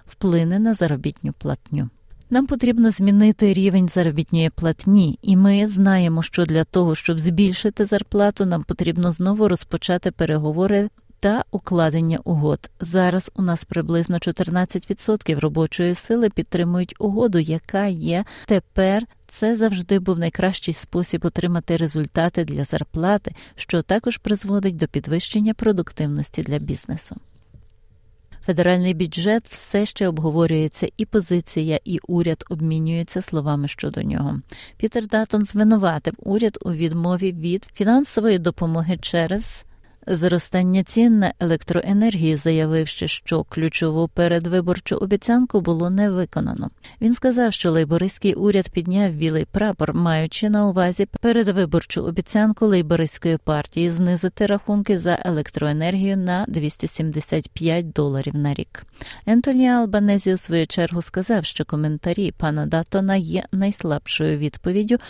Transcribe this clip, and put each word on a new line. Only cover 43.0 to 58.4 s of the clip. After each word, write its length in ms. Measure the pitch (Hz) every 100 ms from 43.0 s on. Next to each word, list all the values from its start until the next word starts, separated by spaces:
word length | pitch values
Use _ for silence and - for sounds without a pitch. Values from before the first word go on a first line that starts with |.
| 151
що 360 | - - 160
ключову 640 | - - 160 - 160 156 165
передвиборчу 880 | - 175 170 170 180 175 180 - -
обіцянку 640 | 190 208 - 240 254 208
було 300 | 175 165 175
не 200 | 190 208
виконано. 600 | 185 175 160 - - - - - -
Він 140 | 226
сказав, 380 | 247 254 240 233
що 180 | 190 180
лейбористський 640 | 165 151 170 190 - 202
уряд 360 | - 208 196 180
підняв 420 | - 175 190 202
білий 320 | 151 160 156
прапор, 500 | - - 214 180 151
маючи 560 | 170 170 160 165 - 214
на 160 | 208 208
увазі 400 | 185 180 180 196 -
передвиборчу 840 | 233 233 208 190 170 165 - -
обіцянку 640 | - 175 - 208 220 214 220
лейбористської 720 | 190 156 170 160 - 170 160
партії 540 | - 147 147 - 170
знизити 560 | 170 175 175 185 - 202
рахунки 520 | 202 - 208 202 190
за 200 | 170 175
електроенергію 920 | - 156 - - 147 147 165 190 196 196
на 280 | 180 180 -
двісті 380 | 165 147 - -
сімдесят 600 | - 160 151 - 160 -
п'ять 440 | - 165 165 165
доларів 420 | 151 143 135 139
на 200 | 143